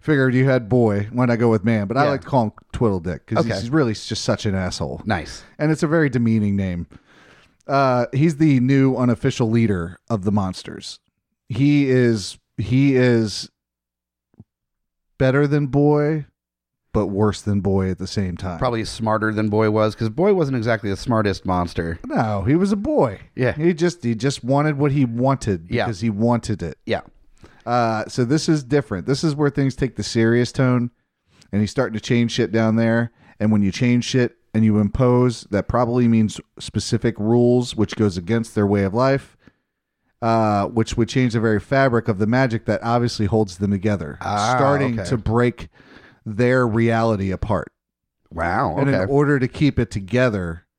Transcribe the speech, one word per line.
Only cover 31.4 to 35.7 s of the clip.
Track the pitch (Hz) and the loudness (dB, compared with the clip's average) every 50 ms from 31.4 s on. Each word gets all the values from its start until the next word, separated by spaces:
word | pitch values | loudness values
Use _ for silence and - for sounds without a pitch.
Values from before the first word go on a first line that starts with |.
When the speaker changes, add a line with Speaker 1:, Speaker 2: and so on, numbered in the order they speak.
| _ _ | _ _
Speaker 1:
and | - 101 | -2 -2
he's | 107 101 | -2 0
starting | - - 127 110 113 | 0 -2 -2 -2 -4
to | 107 | -8
change | - - 127 120 120 113 - | -2 0 2 2 2 0 0
shit | - 117 - | -2 -2 0
down | 101 113 113 110 110 | 2 0 2 2 2
there. | 113 113 113 113 117 117 113 _ _ - - - _ | 2 2 2 2 0 0 -4 _ _ -20 -20 -8 _
And | 104 110 110 | 0 2 2
when | 104 101 | 2 2
you | 95 | 0
change | - - 135 120 120 123 117 | 0 0 0 2 2 2 0
shit | - - 131 123 - - _ _ _ - | 0 0 0 0 0 -4 _ _ _ 0
and | 110 110 | 2 2
you | 110 104 107 | 4 4 2
impose, | 104 101 - - 131 123 123 123 127 123 113 - - - | 0 0 0 2 2 4 4 4 2 2 0 -4 -8 -4
that | 101 98 - | -4 -4 -2
probably | - | -2